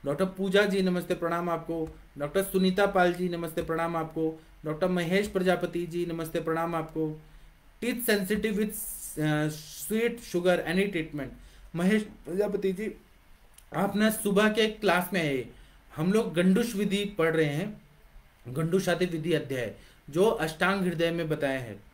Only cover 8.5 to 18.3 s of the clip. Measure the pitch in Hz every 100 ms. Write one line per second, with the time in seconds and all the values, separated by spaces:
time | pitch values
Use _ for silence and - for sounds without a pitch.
8.5 | 202 214 - - - - - 151 151 151
9.5 | 151 - - - 220 233 233 - 175 180
10.5 | 175 151 185 202 175 156 147 123 - -
11.5 | - - 165 180 220 208 - - 185 208
12.5 | 196 190 185 214 - - - _ - -
13.5 | - - 147 202 202 214 214 202 190 214
14.5 | 214 220 214 196 175 185 190 151 135 110
15.5 | - - - - - 170 214 185 160 180
16.5 | 190 240 190 208 196 202 - 160 160 151
17.5 | 143 214 - - - - - -